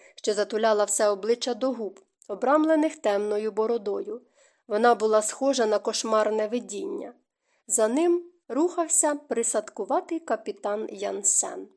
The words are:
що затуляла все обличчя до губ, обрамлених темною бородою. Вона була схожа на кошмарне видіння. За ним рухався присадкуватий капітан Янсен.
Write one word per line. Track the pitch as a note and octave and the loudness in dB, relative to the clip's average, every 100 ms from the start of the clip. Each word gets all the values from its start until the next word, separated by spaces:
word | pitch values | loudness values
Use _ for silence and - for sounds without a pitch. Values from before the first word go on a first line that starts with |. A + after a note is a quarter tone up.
| - - | -20 -6
що | - | -2
затуляла | G#3 G3+ G#3+ A3 G#3 | 0 0 0 2 4
все | G3+ - G#3 | 2 2 2
обличчя | G3+ G3+ A#3+ B3+ | 2 0 0 -2
до | A#3+ C4 | -2 -2
губ, | A3+ G3 - - _ - | -2 -6 -12 -20 _ -12
обрамлених | G3 B3 D4+ D#4 D#4 D#4 D#4 | -2 2 4 4 4 2 0
темною | G#3+ G3+ G#3 G#3 G#3+ | 0 0 0 -2 -2
бородою. | G#3 A3 A#3 G3+ G3 - A#3+ - _ _ _ - | -2 0 -2 -2 -4 -6 -12 -14 _ _ _ -4
Вона | G#3 A#3+ A3 | 2 4 4
була | A3 G#3+ | 4 2
схожа | G#3+ - C4+ B3+ A3 | 2 0 0 2 2
на | G#3 | 2
кошмарне | A3+ G#3+ A3+ A3 G#3+ G#3+ G#3+ | 0 -4 0 2 2 0 -2
видіння. | A#3+ - G3+ F#3+ - - - _ _ _ _ - | -4 -6 -8 -8 -8 -10 -16 _ _ _ _ -4
За | A3 A3 | 0 2
ним | C4 F4 F4 - _ - | 2 2 2 -2 _ -6
рухався | B3 F4 F4 D#4+ - D4+ D4 | 0 0 0 0 2 2 -2
присадкуватий | - A3+ A#3 A3 G#3 - F#3+ E4 - D#4+ | -4 -4 -2 -4 -4 -8 -4 -4 -4 -6
капітан | - A3 A3 G3+ G3+ G#3+ A3 | -4 -6 -6 -8 -6 -6 -6
Янсен. | G3 G3 G3 - - - - G3 | -8 -6 -2 0 0 -2 -8 -14